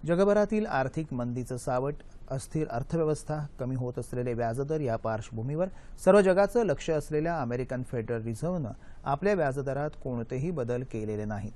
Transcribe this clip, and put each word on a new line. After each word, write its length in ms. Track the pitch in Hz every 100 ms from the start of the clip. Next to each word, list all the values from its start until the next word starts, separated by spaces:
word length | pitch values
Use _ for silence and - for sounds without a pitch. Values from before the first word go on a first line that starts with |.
| 151
जगभरातील 600 | 170 202 208 208 214 220
आर्थिक 460 | 139 131 156 160
मंदीचं 440 | 127 120 123 120 123
सावट, 380 | - 127 135 147 - - -
अस्थिर 380 | 139 - 160 151
अर्थव्यवस्था, 800 | 117 135 165 156 147 - 151 147 -
कमी 140 | 127
होत 240 | 131 123 123
असलेले 340 | 120 123 123
व्याजदर 460 | 117 117 117 139 156
या 160 | 139 113
पार्श्वभूमीवर 720 | 113 110 110 113 117 151 185 - - -
सर्व 160 | - 196
जगाचं 440 | 190 185 202 240
लक्ष 260 | 214 139 -
असलेल्या 500 | 156 - 151 165 170
अमेरिकन 420 | 120 123 127 127
फेडरल 400 | 127 123 107 117
रिझर्व्हनं 480 | 110 110 160 180 120 - - -
आपल्या 300 | - 139 202
व्याजदरात 560 | 202 147 135 135 135 147 -
कोणतेही 480 | 135 120 117 131 160
बदल 320 | 165 117 123 127
केलेले 320 | 117 107 107
नाहीत. 280 | 104 104 104